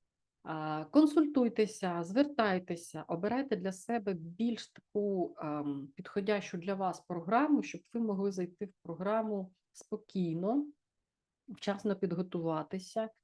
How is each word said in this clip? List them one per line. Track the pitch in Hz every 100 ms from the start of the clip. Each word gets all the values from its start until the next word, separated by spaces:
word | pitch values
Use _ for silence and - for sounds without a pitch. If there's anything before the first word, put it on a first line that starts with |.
| _ _ _ _
А, | - 156 156 156 156
консультуйтеся, | 294 302 311 294 262 233 220 208 - 185 170
звертайтеся, | 170 214 294 285 208 185 185 170 - 160 -
обирайте | 170 185 247 277 202
для | 190
себе | 185 - 233 202
більш | 180 165 180 233 220 -
таку, | - _ 208 202 190 - -
ам, | 156 147 147 139 139 -
підходящу | 185 202 196 202 - 180
для | 180
вас | 190 185 170
програму, | - 170 165 226 302 294
щоб | - 180 _
ви | 233
могли | 220 196 202
зайти | 190 180 180 202
в | _
програму | - 160 190 220 220 202 185 _ _
спокійно, | - - 214 - 190 170 165 190 277 294 - _ _ _ _ _ _ -
вчасно | 202 - 196 214 196
підготуватися | 185 185 185 175 165 156 156 190 185 226 220 _